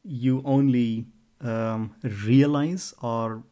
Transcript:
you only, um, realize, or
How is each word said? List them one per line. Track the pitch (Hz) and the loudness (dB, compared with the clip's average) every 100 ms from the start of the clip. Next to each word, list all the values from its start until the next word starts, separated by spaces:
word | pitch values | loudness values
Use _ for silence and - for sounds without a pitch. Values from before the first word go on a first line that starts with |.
you | 208 127 127 131 | -12 -4 0 0
only, | 139 135 139 123 117 113 113 - _ _ | 0 2 4 4 2 -2 -6 -14 _ _
um, | 120 113 113 110 110 - | -6 -4 -4 -4 -6 -8
realize, | 123 101 104 135 143 147 151 180 - - | -10 -4 4 6 6 2 -2 -4 -8 -8
or | 120 117 113 110 - | -6 -4 -4 -8 -14